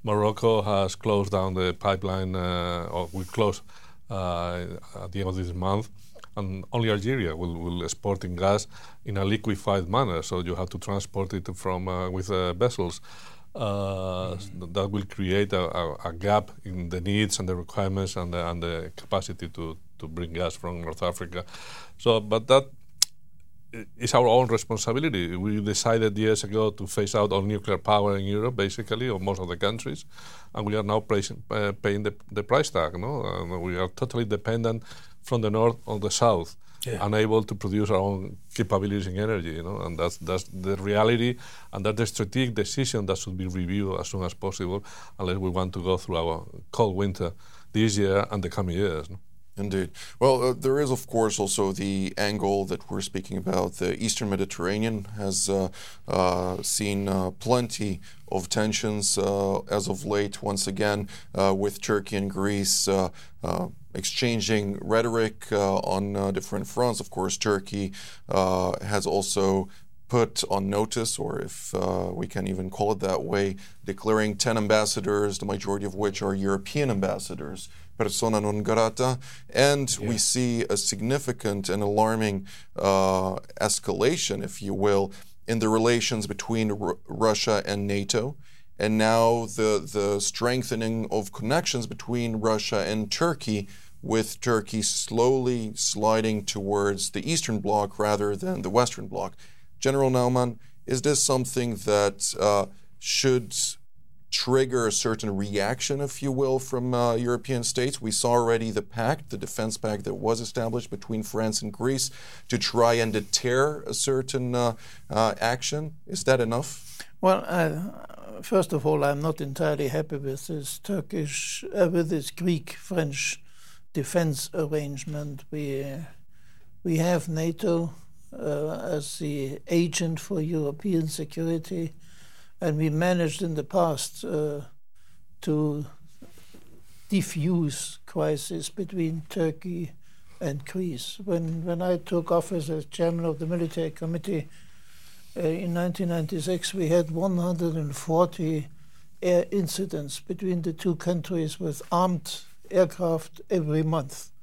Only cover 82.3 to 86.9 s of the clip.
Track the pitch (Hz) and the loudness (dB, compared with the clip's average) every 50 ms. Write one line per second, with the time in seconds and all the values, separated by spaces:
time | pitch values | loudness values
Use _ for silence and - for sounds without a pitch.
82.3 | 98 95 98 - - - - - - - - 98 98 95 95 95 95 92 95 95 | 2 0 -4 -8 -14 -14 -16 -10 -4 2 4 6 6 6 6 6 4 4 2 0
83.3 | 95 - - - - - - 127 - - - - 92 95 104 131 170 - - - | -2 -4 -8 -12 -4 -2 0 0 0 0 0 -2 2 4 4 4 4 2 0 -2
84.3 | 101 107 107 - - - 104 98 98 95 101 104 101 98 98 98 - - - - | -2 -2 -4 -8 -8 -8 -6 -4 -2 2 4 4 6 4 4 0 -4 -14 -16 -16
85.3 | - - - - 117 113 113 110 110 113 113 120 120 117 113 - 120 110 101 98 | -16 -12 -4 -2 0 2 4 4 6 6 6 6 6 4 2 0 0 -2 -2 -4
86.3 | 98 - - - 113 113 110 107 101 107 101 87 | -6 -8 -4 -2 0 0 2 0 0 -2 -2 -2